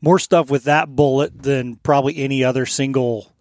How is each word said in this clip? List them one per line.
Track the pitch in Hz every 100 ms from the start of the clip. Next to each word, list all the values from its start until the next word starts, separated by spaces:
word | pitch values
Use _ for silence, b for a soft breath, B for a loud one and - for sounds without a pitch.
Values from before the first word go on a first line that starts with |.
more | 151 185
stuff | - 175 135
with | 139
that | 139 151 160 131
bullet | 143 135 156 -
than | 135 135 123 113
probably | - 143 139 160
any | 135 135
other | 127 131 127
single | - 139 135 120 113 - _